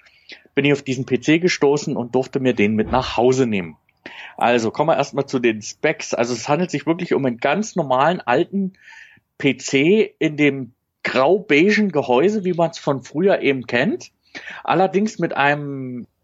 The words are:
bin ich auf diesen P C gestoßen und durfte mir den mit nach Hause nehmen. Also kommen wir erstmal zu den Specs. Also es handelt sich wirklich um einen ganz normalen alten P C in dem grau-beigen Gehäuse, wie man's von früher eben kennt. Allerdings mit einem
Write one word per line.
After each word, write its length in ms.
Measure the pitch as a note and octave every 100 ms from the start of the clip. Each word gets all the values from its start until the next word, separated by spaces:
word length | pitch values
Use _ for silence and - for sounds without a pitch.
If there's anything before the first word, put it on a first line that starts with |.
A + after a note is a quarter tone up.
| _ _ - - _
bin 100 | -
ich 80 | C#3
auf 100 | C#3
diesen 240 | - B2+ B2+
P 140 | B2+
C 180 | - D#3+
gestoßen 580 | F3 - C#3+ D3 D#3+ A2+
und 180 | A#2+
durfte 260 | C3 C3 C3+
mir 140 | C3
den 200 | A#2 G#2
mit 160 | A2 A2
nach 260 | B2+ C3 -
Hause 300 | A#2+ C3 B2
nehmen. 300 | G#2 E2+ D2+ _ _ - - - -
Also 340 | A#2 B2 A2
kommen 200 | - D3+
wir 60 | C#3
erstmal 300 | C#3+ - C3+
zu 140 | C3
den 200 | A#2+ A2
Specs. 540 | - - D3+ D#3 -
Also 200 | - A#2+
es 140 | B2 -
handelt 220 | D3+ F3+
sich 160 | C#3+ -
wirklich 260 | E3+ F3+
um 140 | - C3+
einen 120 | A#2
ganz 380 | C#3+ D#3+ G#3+ F#3
normalen 440 | C#3+ B2+ D3+ F3+
alten 540 | - B2+ F3 G3 F#3+ - - - - _ _ -
P 200 | C#3 -
C 580 | - C#3 D3+ G#3+ - -
in 180 | D#3+ D3
dem 360 | D3 C3+ A#2+ _ _ _
grau-beigen 880 | - B2 C#3 G3 - C#3+ F#3+ G3+ G#3
Gehäuse, 540 | D3 B2+ B2 F3 G#3+
wie 100 | F3+
man's 240 | E3+ E3 -
von 240 | - C3+
früher 380 | - C#3+ F#3+ E3+
eben 260 | C#3 C3+ A2+
kennt. 440 | A#2+ D#3+ F4+ - _ _ - - -
Allerdings 540 | - D#3 F#3 F#3 G#3+ -
mit 160 | E3
einem 720 | - C#3+ D3 C#3+ C3+ B2+ B2 G#2 _